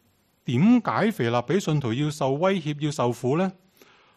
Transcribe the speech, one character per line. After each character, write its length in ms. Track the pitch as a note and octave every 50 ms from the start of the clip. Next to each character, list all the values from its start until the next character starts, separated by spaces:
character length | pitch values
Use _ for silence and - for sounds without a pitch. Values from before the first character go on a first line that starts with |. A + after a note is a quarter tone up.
| _ _ _ _ _ _ _ _ _
點 360 | - B2+ A#2+ E3 A3 B3 B3 -
解 280 | - A2 A#2 E3 A3+ A3
腓 180 | - B2+ A#2
立 120 | A#2 B2 A#2+
比 140 | - D3 G3+
信 180 | F#3+ - D#3 D3+
徒 160 | C3 A#2 A2
要 160 | B2+ D3 D3+
受 220 | D3 - D3 C3+ C3+
威 280 | D3 E3+ F#3+ G3 G3
脅、 140 | D3 D3 D3 D3
要 100 | D3 D3+
受 220 | C#3+ - B2+ A#2+ A#2+
苦 260 | - - B2 C3+ E3
呢？ 140 | F#3 F#3+ F3+ - _ _ _ _ - - _ _ _ _ _